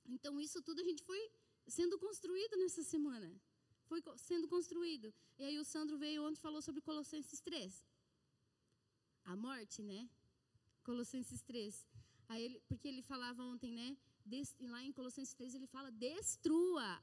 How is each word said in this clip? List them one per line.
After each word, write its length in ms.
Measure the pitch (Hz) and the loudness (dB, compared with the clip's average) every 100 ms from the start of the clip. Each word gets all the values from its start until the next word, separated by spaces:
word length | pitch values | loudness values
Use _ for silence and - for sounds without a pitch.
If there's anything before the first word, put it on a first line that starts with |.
| - | -10
Então, 320 | 254 285 285 | -8 -4 -2
isso 220 | 294 359 | -2 -4
tudo 200 | 277 311 | -4 0
a 20 | |
gente 200 | 359 302 | 0 0
foi 180 | - 381 440 - _ _ - | -2 -2 -2 -8 _ _ -4
sendo 300 | - 349 381 | 4 4 4
construído 600 | 392 403 359 370 440 381 | -2 -2 -2 0 2 4
nessa 260 | 370 - | 4 4
semana. 460 | 302 320 294 240 170 196 _ _ _ _ - | 2 4 4 2 -6 -10 _ _ _ _ -2
Foi 120 | 330 | -2
co-, 160 | 302 247 | -2 -8
sendo 300 | - 349 320 | 2 4 6
construído. 680 | 359 339 339 339 294 214 - - - | 4 2 0 0 0 -6 -12 -18 -6
E 40 | |
aí 140 | 277 294 | -2 0
o 60 | 294 | 0
Sandro 320 | 311 311 302 | 0 0 0
veio 260 | 294 302 | 0 2
ontem 160 | 302 311 | 0 0
e 80 | 320 | -2
falou 140 | 302 | -4
sobre 200 | 302 294 | -2 -4
Colossenses 600 | 311 302 285 311 269 285 | -2 -2 -2 -4 -6 -6
três. 420 | - 302 190 - - _ _ _ _ _ _ _ _ _ _ _ _ _ | -4 -4 -4 -8 -18 _ _ _ _ _ _ _ _ _ _ _ _ _
A 120 | 185 185 | -6 -4
morte, 460 | 240 262 208 - | -4 -4 -6 -6
né? 260 | 208 196 240 - _ _ _ _ _ _ | -4 -4 -8 -14 _ _ _ _ _ _
Colossenses 580 | - 240 240 262 240 254 | -2 0 0 -2 -4 -6
três. 460 | - 240 214 202 - - - - - | -6 -4 -4 -6 -12 -18 -18 -18 -6
Aí 160 | 226 | -2
ele, 160 | 240 254 - | -2 -4 -4
porque 200 | 254 294 | -2 -2
ele 140 | 262 | -4
falava 420 | - 262 247 247 | -4 -4 -2 -2
ontem, 280 | 247 247 247 | -4 -4 -4
né? 260 | 233 240 277 - _ 208 | -2 -4 -6 -10 _ -6
Des-, 300 | 254 277 - | -4 -4 -6
e 80 | 247 | -6
lá 140 | 240 | -6
em 80 | 269 | -6
Colossenses 440 | 269 254 262 269 - | -4 -4 -4 -6 -6
três 180 | 254 | -6
ele 140 | 254 262 | -6 -8
fala, 240 | 262 269 | -8 -8
"Destrua 960 | 220 247 339 - - 320 320 359 330 214 170 | -2 0 0 0 4 8 8 8 6 2 0